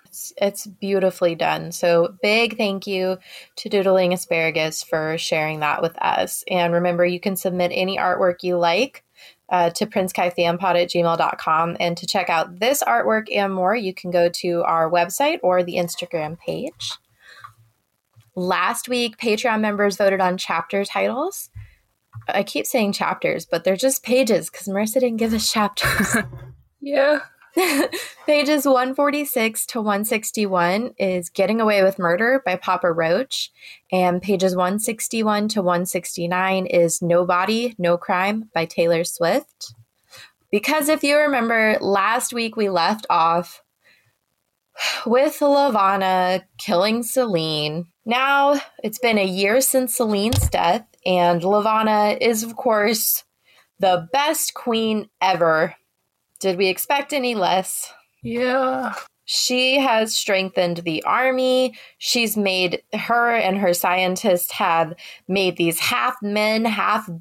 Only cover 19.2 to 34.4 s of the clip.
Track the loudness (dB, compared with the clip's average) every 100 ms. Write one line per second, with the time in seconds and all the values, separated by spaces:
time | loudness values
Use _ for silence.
19.2 | -2 0 0 0 0 0 0 2 2 2
20.2 | 0 -2 -4 -4 -4 -4 -2 -2 -2 -2
21.2 | -6 -8 -14 -18 -20 _ _ _ _ -14
22.2 | -4 -4 -2 -4 -2 0 0 -2 -4 -2
23.2 | -2 -4 -4 -2 0 0 0 0 0 2
24.2 | 4 2 -2 -10 -6 -4 -2 0 0 0
25.2 | -2 0 -2 0 -2 -2 -2 0 0 -2
26.2 | -4 -10 -18 -20 _ _ -4 0 2 0
27.2 | -4 _ _ -2 0 0 -2 -4 -12 -6
28.2 | 0 2 4 2 4 2 2 0 0 0
29.2 | -2 -2 -2 -2 -6 -4 -2 -2 -2 -4
30.2 | -4 -4 0 2 2 0 -4 -4 -2 -2
31.2 | -4 -2 0 2 2 4 4 2 0 2
32.2 | 2 0 0 -4 -2 0 0 0 2 0
33.2 | -2 -8 -10 _ -20 -20 _ 0 2 0
34.2 | 0 0